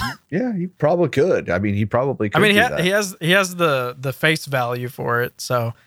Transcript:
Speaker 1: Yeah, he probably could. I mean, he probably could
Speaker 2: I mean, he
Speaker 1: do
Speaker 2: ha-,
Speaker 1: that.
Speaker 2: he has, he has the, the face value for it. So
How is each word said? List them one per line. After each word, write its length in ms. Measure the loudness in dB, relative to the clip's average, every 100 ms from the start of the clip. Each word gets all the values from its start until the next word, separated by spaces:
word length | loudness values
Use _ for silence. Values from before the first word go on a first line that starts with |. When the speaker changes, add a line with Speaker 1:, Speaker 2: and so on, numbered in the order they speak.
| -4 -6 _
Speaker 1:
Yeah, 240 | -2 -2 -4
he 120 | -6
probably 420 | -2 0 2 2
could. 400 | 2 2 2 0
I 100 | 0
mean, 140 | 0 0
he 100 | 0
probably 440 | 0 0 -2 0
could 80 | 2
Speaker 2:
I 20 |
mean, 100 | 4
he 60 | 4
Speaker 1:
do 60 |
Speaker 2:
ha-, 60 | 2
Speaker 1:
that. 80 | 2
Speaker 2:
he 80 | 0
has, 260 | 0 -2 -4
he 120 | 0
has 240 | 2 2 0
the, 400 | 0 0 -2 -6
the 160 | -8
face 320 | -2 0 0 -2
value 420 | -2 -2 -4 -6
for 340 | -6 -2 0
it. 160 | -2 -6
So 320 | -4 -2 -2 -6